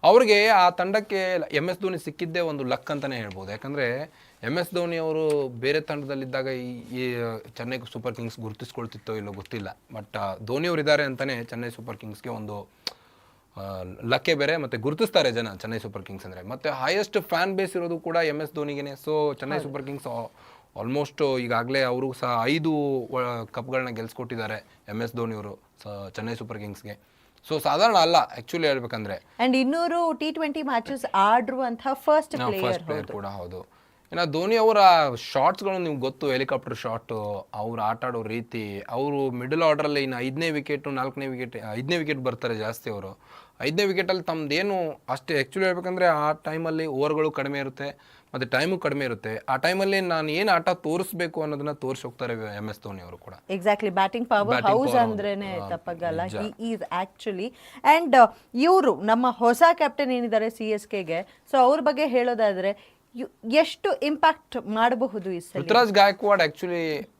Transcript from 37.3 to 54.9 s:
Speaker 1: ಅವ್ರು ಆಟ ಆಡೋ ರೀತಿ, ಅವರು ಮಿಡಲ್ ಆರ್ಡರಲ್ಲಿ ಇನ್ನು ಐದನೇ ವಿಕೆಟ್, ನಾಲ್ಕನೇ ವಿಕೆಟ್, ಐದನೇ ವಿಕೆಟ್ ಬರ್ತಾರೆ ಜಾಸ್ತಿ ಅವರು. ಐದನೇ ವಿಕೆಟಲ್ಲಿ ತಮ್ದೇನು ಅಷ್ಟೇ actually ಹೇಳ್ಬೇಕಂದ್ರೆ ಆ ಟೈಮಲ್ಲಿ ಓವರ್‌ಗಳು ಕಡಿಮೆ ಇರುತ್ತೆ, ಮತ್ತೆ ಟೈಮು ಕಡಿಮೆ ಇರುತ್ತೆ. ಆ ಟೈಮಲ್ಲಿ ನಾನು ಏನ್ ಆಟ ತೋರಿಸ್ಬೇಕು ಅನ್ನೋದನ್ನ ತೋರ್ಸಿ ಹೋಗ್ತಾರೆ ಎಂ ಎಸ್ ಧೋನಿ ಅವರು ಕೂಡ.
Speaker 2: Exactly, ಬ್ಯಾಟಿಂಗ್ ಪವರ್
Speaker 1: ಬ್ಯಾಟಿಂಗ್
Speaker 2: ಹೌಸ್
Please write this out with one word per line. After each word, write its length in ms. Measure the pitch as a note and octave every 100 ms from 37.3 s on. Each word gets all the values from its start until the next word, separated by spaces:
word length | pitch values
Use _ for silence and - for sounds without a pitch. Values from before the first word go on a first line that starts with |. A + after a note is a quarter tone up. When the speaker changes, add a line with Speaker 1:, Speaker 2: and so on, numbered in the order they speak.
| G2+ -
Speaker 1:
ಅವ್ರು 280 | A2 A2 A#2
ಆಟ 240 | G#2+ A2+ B2+
ಆಡೋ 180 | A#2+
ರೀತಿ, 560 | G#2+ A#2 A#2 A#2 G#2 G2 -
ಅವರು 420 | A#2 C#3+ C#3+ C3+
ಮಿಡಲ್ 320 | B2 B2+ D#3+
ಆರ್ಡರಲ್ಲಿ 400 | D#3+ D3+ D3+ C#3+
ಇನ್ನು 160 | C3+ B2
ಐದನೇ 320 | B2+ C3+ E3
ವಿಕೆಟ್, 360 | D3+ C#3+ D3 C#3+
ನಾಲ್ಕನೇ 400 | C3+ C3 C3+ C3+
ವಿಕೆಟ್, 380 | B2+ B2 A#2 A2
ಐದನೇ 260 | A2 C3+ F3
ವಿಕೆಟ್ 220 | D3+ C#3+
ಬರ್ತಾರೆ 360 | B2+ A#2 A#2+ A2+
ಜಾಸ್ತಿ 340 | A2 A2+ -
ಅವರು. 300 | G#2 F#2+ F2+ - - - _
ಐದನೇ 240 | B2+ E3 G3+
ವಿಕೆಟಲ್ಲಿ 380 | F#3 F#3 F#3
ತಮ್ದೇನು 800 | D#3+ D#3+ D3 D3+ G3+ F#3+ D#3+ - -
ಅಷ್ಟೇ 320 | C3+ - D3+
actually 240 | C3+ G3 F#3+
ಹೇಳ್ಬೇಕಂದ್ರೆ 400 | F3+ F3+ F3+ F3+
ಆ 260 | D3+ D3+
ಟೈಮಲ್ಲಿ 540 | D#3 D#3 D#3+ D#3+ D#3+ D#3+
ಓವರ್‌ಗಳು 460 | C3 D3 D#3 D#3
ಕಡಿಮೆ 280 | C#3+ C#3 C#3+
ಇರುತ್ತೆ, 560 | C3+ C3+ C#3+ - _ - _
ಮತ್ತೆ 160 | C3+ B2
ಟೈಮು 280 | B2+ D#3+ F#3
ಕಡಿಮೆ 280 | D3+ C#3+ C3
ಇರುತ್ತೆ. 320 | A2 A2 A2 -
ಆ 60 | C3
ಟೈಮಲ್ಲಿ 460 | D#3+ F#3+ G3 G3
ನಾನು 300 | F#3 E3 D#3
ಏನ್ 180 | D#3+ G#3
ಆಟ 200 | E3+ E3
ತೋರಿಸ್ಬೇಕು 720 | F3+ D3+ E3+ F#3 E3+ E3+ D#3+
ಅನ್ನೋದನ್ನ 300 | D3+ D3 D3
ತೋರ್ಸಿ 300 | D3 C3 C3
ಹೋಗ್ತಾರೆ 540 | B2 - B2 A#2 G#2+ G#2
ಎಂ 120 | G#2+
ಎಸ್ 120 | G#2
ಧೋನಿ 180 | G#2+ F#2+
ಅವರು 160 | F2 F2+
ಕೂಡ. 160 | - F2+ -
Speaker 2:
Exactly, 400 | F#3+ F#3+ G#3 G#3
ಬ್ಯಾಟಿಂಗ್ 400 | F#3 F#3+ A#3 A#3
ಪವರ್ 180 | G#3+ G#3
Speaker 1:
ಬ್ಯಾಟಿಂಗ್ 260 | B3 A3
Speaker 2:
ಹೌಸ್ 180 | A3 C4+